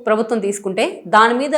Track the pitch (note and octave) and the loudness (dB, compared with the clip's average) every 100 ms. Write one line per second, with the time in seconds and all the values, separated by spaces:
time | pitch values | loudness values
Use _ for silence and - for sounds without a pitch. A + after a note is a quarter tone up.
0 | - G#3+ A3+ A#3 G3+ G3+ G3 F#3+ D4+ - | -2 -2 0 -2 -4 -6 -6 -2 -2 -4
1 | F3 G#3+ A3+ B3 C#4+ | 0 4 4 2 0